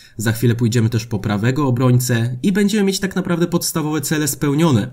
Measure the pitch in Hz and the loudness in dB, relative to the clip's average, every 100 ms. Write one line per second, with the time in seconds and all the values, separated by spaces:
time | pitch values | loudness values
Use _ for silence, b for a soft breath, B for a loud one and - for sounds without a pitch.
0 | B - 110 113 123 113 120 117 113 117 | B -4 -2 0 0 2 0 2 0 0
1 | - 104 104 104 113 131 143 123 131 123 | -4 -4 -4 -2 0 0 0 2 4 2
2 | - 117 117 127 202 190 202 214 196 190 | 2 0 -2 -2 0 2 2 2 0 0
3 | 202 190 180 170 170 170 - 170 151 156 | -4 -4 -2 0 0 0 -2 -4 -2 -2
4 | 151 156 151 - 147 143 170 123 98 | -2 -2 -2 -2 0 2 4 2 0